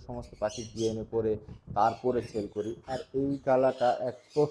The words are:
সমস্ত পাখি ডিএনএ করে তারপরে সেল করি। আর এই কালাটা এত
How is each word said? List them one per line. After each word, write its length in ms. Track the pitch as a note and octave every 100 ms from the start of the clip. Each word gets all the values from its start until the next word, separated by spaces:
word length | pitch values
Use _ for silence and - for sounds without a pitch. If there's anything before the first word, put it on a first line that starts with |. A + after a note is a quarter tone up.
| -
সমস্ত 240 | A#2+ G#2+ -
পাখি 240 | G#2+ A#2 A2 G#2+
ডিএনএ 280 | A2 A2 G#2+
করে 260 | A2+ A2 G#2+ - - - G#2
তারপরে 460 | G#2+ - B2+ A#2+
সেল 260 | G#2 A2 G2+
করি। 280 | G#2+ G#2 A#2 -
আর 120 | B2+ -
এই 240 | C3 C#3 C#3 -
কালাটা 520 | C3 C3 B2+ B2 A2+
এত 460 | B2+ - - D3 D3